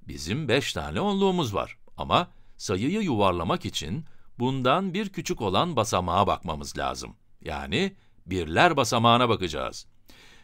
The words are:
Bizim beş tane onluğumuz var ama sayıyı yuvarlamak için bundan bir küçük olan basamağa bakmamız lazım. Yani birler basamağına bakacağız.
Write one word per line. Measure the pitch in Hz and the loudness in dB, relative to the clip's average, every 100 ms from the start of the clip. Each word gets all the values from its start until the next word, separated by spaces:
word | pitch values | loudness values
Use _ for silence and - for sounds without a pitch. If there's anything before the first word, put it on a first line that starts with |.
| - | -14
Bizim | 69 76 127 139 | -8 -4 -2 0
beş | 131 143 | 0 0
tane | - 73 87 | -4 -4 -2
onluğumuz | 202 196 196 180 123 | -2 2 2 2 0
var | 90 60 - - - | -2 -6 -10 -16 -8
ama | 71 117 175 - - - | 2 2 2 -8 -20 -10
sayıyı | - 95 131 214 | -2 0 0 0
yuvarlamak | 190 110 98 87 117 180 | 0 2 2 2 0 -2
için | - - 73 127 - - - - | -4 -6 -6 -8 -8 -16 -14 -4
bundan | 123 135 127 160 196 | -2 0 2 2 0
bir | 175 220 | -4 -6
küçük | - - 175 | -6 -6 -2
olan | 104 98 170 131 | 0 2 2 0
basamağa | 107 98 87 90 92 | 0 0 2 4 4
bakmamız | 78 87 76 69 73 | 2 -2 -8 -6 -4
lazım. | 67 62 58 - - - | -4 -4 -10 -16 -20 -16
Yani | - 73 69 113 190 - - - - | -10 -8 -4 -2 -2 -6 -20 -18 -6
birler | 92 78 90 175 151 | -4 0 4 4 4
basamağına | 120 120 117 117 123 | 2 4 6 6 4
bakacağız. | 98 90 73 62 - - - - - - - | 2 0 -4 -6 -10 -18 -20 -20 -20 -20 -20